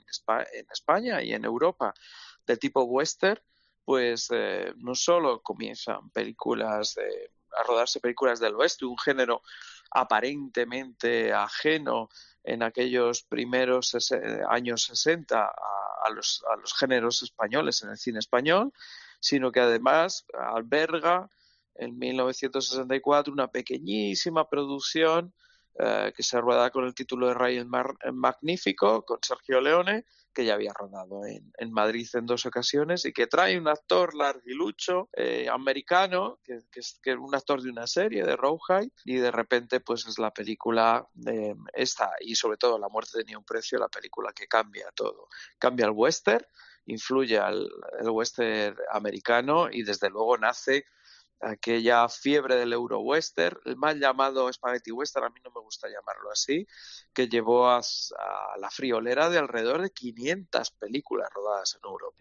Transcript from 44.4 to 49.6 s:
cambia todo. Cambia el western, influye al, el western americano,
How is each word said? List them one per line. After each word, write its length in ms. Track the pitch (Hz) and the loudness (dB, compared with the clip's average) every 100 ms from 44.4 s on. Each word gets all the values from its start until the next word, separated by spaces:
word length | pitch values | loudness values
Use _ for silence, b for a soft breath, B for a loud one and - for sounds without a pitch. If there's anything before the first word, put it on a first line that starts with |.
| 101 | 0
cambia 400 | 113 107 101 98 | 0 0 -6 -12
todo. 340 | - 107 101 101 B B - | -6 -6 -6 -16 B B 0
Cambia 260 | 127 123 107 | 0 4 2
el 60 | |
western, 520 | 107 131 165 - 233 - B B B - | 4 2 4 2 2 0 B B B -12
influye 520 | 113 - 131 127 107 | -10 0 0 4 2
al, 300 | 98 95 95 - - 117 | 2 0 -4 -8 -10 -4
el 80 | 113 | -2
western 680 | 110 117 - 117 110 104 95 - | 0 -2 0 0 0 -2 -4 -4
americano, 760 | 107 104 101 - 120 131 160 | -4 -4 -4 0 2 4 2